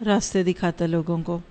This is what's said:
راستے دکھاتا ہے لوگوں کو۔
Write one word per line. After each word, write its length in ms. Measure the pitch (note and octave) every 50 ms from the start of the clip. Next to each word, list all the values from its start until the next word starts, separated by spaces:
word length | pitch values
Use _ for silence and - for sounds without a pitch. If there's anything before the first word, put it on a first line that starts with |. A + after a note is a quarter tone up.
| A3+
راستے 380 | G#3+ G3+ F#3+ - - - G3 F3+
دکھاتا 420 | F3+ F3 - - F3 E3 - F3
ہے 40 | E3
لوگوں 280 | E3 E3+ D#3 E3+ E3+
کو۔ 220 | E3 E3 - F3 E3+ F3 -